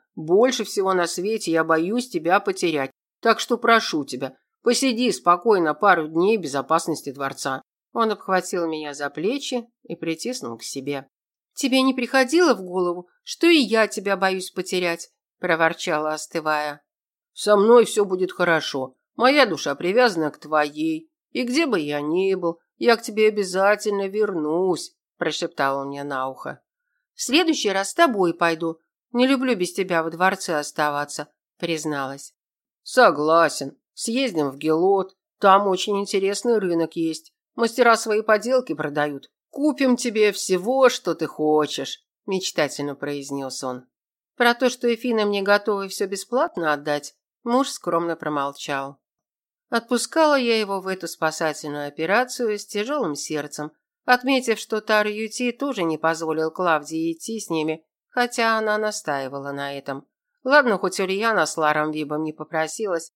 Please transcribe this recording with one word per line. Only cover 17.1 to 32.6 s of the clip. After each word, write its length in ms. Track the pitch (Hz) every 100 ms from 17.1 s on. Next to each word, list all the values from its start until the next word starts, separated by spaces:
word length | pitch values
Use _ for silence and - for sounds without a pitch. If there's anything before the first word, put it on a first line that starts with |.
| _ _
«Со 220 | - 208 202
мной 300 | 214 240 220
всё 180 | 214
будет 280 | 202 185 185
хорошо. 640 | - 170 160 - 139 131 _ _ -
Моя 300 | 247 285 233
душа 280 | 156 147 139
привязана 560 | 175 220 247 165 151
к 60 | -
твоей. 720 | 147 156 151 151 160 160 - _ _
И 120 | 240
где 220 | 247 269 320
бы 140 | 196
я 220 | 147 147
ни 340 | 147 175 190 190
был, 240 | 170 170 _ -
я 200 | 233 226
к 40 |
тебе 280 | 226 208 214
обязательно 800 | 208 185 190 196 208 208 202 196
вернусь», 880 | 208 208 175 151 170 190 160 - _ _ -
прошептал 640 | 160 156 170 - 139 139
он 80 | 139
мне 160 | 143
на 240 | 143 135 131
ухо. 340 | 131 139 135 _ _ _ _ _
«В 80 | -
следующий 480 | - 285 330 285 208
раз 220 | 190 196
с 20 |
тобой 400 | - 339 214 175
пойду. 460 | 165 170 160 165 165 _ _ _
Не 120 | 240 254
люблю 300 | 269 254 208
без 160 | 175
тебя 320 | - 180 170
во 60 | 160
дворце 460 | 165 185 196 - 151
оставаться», 720 | 147 - 151 143 147 - 147 _ _ -
призналась. 760 | 170 156 156 143 135 139 - _ _ _